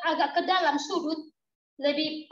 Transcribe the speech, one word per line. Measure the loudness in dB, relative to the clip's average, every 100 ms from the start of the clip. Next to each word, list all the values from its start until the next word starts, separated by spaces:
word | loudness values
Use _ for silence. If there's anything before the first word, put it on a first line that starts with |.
agak | 0 0 2
ke | 0 2
dalam | 2 2 0
sudut, | -2 -2 -2 -4 -8 _ _ _ _ -2
lebih | 0 0 -2 -4 -6